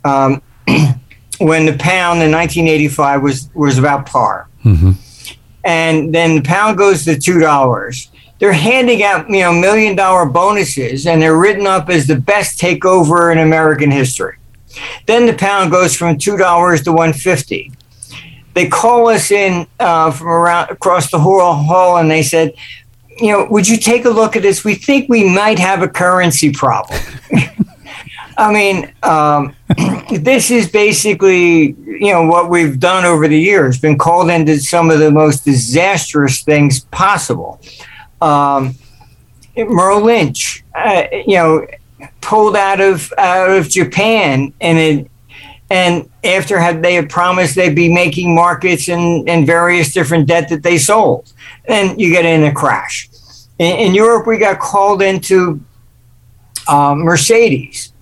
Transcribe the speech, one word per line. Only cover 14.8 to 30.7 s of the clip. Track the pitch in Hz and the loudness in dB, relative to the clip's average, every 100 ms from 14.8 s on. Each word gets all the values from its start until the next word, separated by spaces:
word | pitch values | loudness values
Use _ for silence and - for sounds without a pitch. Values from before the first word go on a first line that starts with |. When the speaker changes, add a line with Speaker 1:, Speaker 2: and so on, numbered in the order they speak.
| - - - | -18 -10 0
Speaker 1:
Then | 233 240 | 2 2
the | |
pound | 220 196 202 185 | 2 -2 0 0
goes | 180 180 - | 2 0 0
from | 170 147 | -2 -2
two | 196 202 | -2 0
dollars | 180 175 175 160 | 2 2 2 0
to | 151 | 0
one | 165 165 | 0 0
fifty. | 147 185 170 - 87 - - _ _ - - - - - | -2 -2 -2 -4 -12 -12 -20 _ _ -20 -20 -20 -20 -8
They | 175 160 | -4 -2
call | - 226 240 233 | 0 2 2 2
us | 214 - | 0 0
in, | 202 196 175 160 - | 0 0 -2 -6 -4
uh, | 175 165 160 | -2 0 0
from | 139 165 | -2 -4
around | 170 170 170 - | 0 0 0 -4
across | 185 185 180 - | -4 -2 -2 -2
the | 175 | 0
hall, | 170 190 180 151 | 2 4 2 0
hall, | 147 180 180 175 | 0 2 2 2
and | 160 | 2
they | 160 | 0
said, | - 165 160 - - - _ _ _ - | 0 0 -2 -4 -20 -20 _ _ _ -4
you | 220 | 0
know, | 202 - | 0 0
"Would | 214 196 | 0 2
you | 226 | 0
take | 214 240 240 | 0 2 2
a | |
look | 220 214 226 | 2 0 0
at | |
this? | 196 - | 0 0
We | 214 196 | -4 -4
think | - 277 277 | 0 0 2
we | 233 196 | 2 2
might | 180 208 202 | 2 0 0
have | 185 190 | 0 -2
a | 185 | -4
currency | - 180 185 175 - 151 | -2 0 2 0 0 -2
problem." | 143 135 101 - - - - - | 0 -2 -2 -6 -10 -10 -14 -4
<laughs> | - - - - - - - - - - - | -2 -2 -6 -6 -6 -20 -20 -20 -20 -12 -2
I | 214 | 0
mean, | 208 202 185 - _ | 2 0 -2 -8 _
um, | - 156 151 147 139 - - - | -2 0 2 0 -4 -12 -4 -2
<clears throat> | 175 - - | -2 -4 -6
this | 196 156 262 - | -4 0 0 2
is | 240 | 0
basically, | 170 | -2